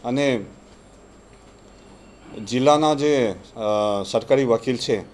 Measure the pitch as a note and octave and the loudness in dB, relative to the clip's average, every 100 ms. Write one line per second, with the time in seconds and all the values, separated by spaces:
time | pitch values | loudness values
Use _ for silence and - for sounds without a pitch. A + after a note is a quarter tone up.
0 | A#2+ C3 C#3+ A#2+ F#2+ - - - - - | -2 0 0 -2 -6 -18 -20 -20 -20 -20
1 | - - - - - - - - - - | -20 -20 -20 -20 -20 -20 -20 -20 -20 -20
2 | - - - - G#2 B2 C#3+ D3+ D#3 C#3+ | -20 -20 -18 -14 -6 2 4 4 2 0
3 | D3 C#3+ A2+ F2+ - A2+ G#2+ G#2 G#2 G2+ | 0 2 0 -4 -14 -6 -2 0 0 -2
4 | F#2+ A#2 - C3+ B2+ A2+ - A#2+ - G#2+ | -2 -4 2 2 4 0 0 -4 -2 -4
5 | - | -4